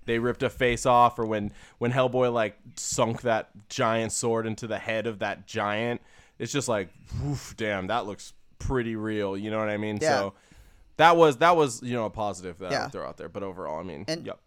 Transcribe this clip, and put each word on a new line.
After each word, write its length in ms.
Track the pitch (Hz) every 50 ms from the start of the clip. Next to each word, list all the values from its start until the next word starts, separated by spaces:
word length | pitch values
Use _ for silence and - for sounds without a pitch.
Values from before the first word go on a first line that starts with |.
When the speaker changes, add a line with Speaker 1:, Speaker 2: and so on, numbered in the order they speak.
| -
Speaker 1:
they 120 | 120 117 117
ripped 240 | 117 123 113 - 131
a 60 | 113
face 360 | - - 131 123 120 117 -
off, 340 | 131 123 120 120 117 - -
or 60 | 113
when, 260 | 110 107 104 104 101 - - - - - -
when 120 | 123 120
Hellboy, 400 | 127 135 127 127 120 127 127 123
like, 260 | 120 117 110 104 - - - - -
sunk 460 | - - - - 135 120 113 113 - -
that 260 | 120 110 107 - - - 104 -
giant 460 | - - - 123 110 113 113 113 104 -
sword 340 | - 123 117 113 113 110
into 180 | 110 107 - 120
the 140 | 107 107 98
head 280 | - 113 110 110 107
of 120 | 117 107 98
that 260 | 107 101 98 - 101
giant, 540 | - - 110 101 104 104 110 117 120 120 123 - - - - - _ _
it's 160 | - 117 - -
just 160 | 143 - 127
like, 180 | 113 104 92 85 - - - - - -
"Woof, 320 | 135 147 139 - - - 92
damn, 300 | - 113 107 101 95 92
that 180 | 95 110 120 95
looks 260 | 104 95 - - - - - - - - -
pretty 360 | - - 135 127 117 117 113
real," 400 | 110 107 110 107 107 101 98 98
you 160 | 98 104 107
know 80 | 110 110
what 80 | 107
I 80 | 107 104
mean? 240 | 104 107 107 107 104
Speaker 2:
Yeah. 80 | - 156
Speaker 1:
So 240 | 110 101 98 98 - _ _ _ - - - - - - - _ -
that 220 | - 156 170 170
was, 200 | 170 165 151 131
that 180 | 117 165 175 175
was, 240 | 165 147 127 113 - 123
you 100 | 120 123
know, 120 | 120 110
a 40 | 101
positive 480 | - 113 104 101 95 90 90 90 85 92
that 120 | 95 90
I 40 | 139
Speaker 2:
Yeah. 80 | 120 113
Speaker 1:
would 80 | - 113
throw 120 | 92 73
out 80 | 65 -
there. 100 | - - 85
But 120 | - 101 98
overall, 360 | 98 87 92 85 73 78 80
I 40 | 90
mean, 200 | 92 78 71 104
Speaker 2:
And 180 | 131 160 170 123
Speaker 1:
y-, 60 | 101 92 - _